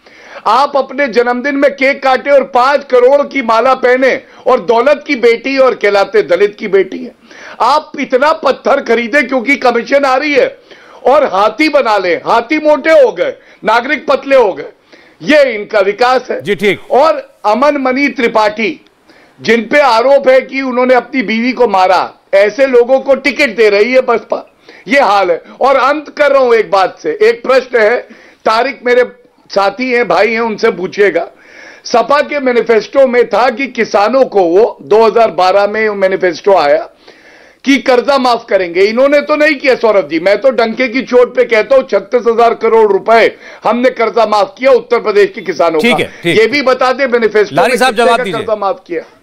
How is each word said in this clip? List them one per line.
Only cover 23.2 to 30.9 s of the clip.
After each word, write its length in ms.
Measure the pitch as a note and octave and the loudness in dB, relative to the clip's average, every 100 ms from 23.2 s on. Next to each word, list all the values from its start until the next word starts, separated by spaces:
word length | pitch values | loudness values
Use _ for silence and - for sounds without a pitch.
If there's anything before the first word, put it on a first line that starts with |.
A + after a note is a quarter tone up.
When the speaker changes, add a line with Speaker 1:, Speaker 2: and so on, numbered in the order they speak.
| C4+ A#3+ C#4+ G#3 | -2 -2 -4 2
Speaker 1:
दे 140 | G#3+ | 2
रही 220 | G3+ A#3 | 2 2
है 80 | B3+ | 0
बसपा, 520 | B3 A#3 - - - _ - - - | 0 -4 -2 -8 -8 _ -20 -16 -2
ये 120 | C#4 | 0
हाल 300 | G#3+ G3+ F3+ | 2 0 0
है। 120 | D#3 - - | -4 -6 -4
और 160 | B3+ C4 | 0 2
अंत 380 | B3+ D4+ C#4+ D4 | 0 -2 -6 -2
कर 140 | C#4+ | 0
रहा 100 | C#4 | 2
हूं 120 | B3 | 2
एक 160 | A3+ E3+ | 2 2
बात 280 | F#3+ F3 - | 0 -2 -4
से, 160 | D#3+ D3+ | -6 0
एक 200 | A3 A#3 | 0 0
प्रश्न 360 | A#3+ C4 B3 A#3+ | 0 0 0 0
है, 180 | G#3+ B3 - - - _ | 0 0 -6 -20 -20 _
तारिक 360 | A#3 A3 C4 - B3 | -2 -2 -2 -4 0
मेरे 380 | B3 A#3+ - _ _ - | 0 0 -6 _ _ -6
साथी 420 | G3 G3 F#3+ B3+ | -2 -2 -2 -4
हैं, 160 | A#3+ G#3+ | -2 0
भाई 240 | E3+ A3 | 0 0
हैं, 80 | A3+ | -2
उनसे 300 | A#3 G3+ A3+ | -4 -2 -2
पूछिएगा। 560 | F3 F3+ | -2 -8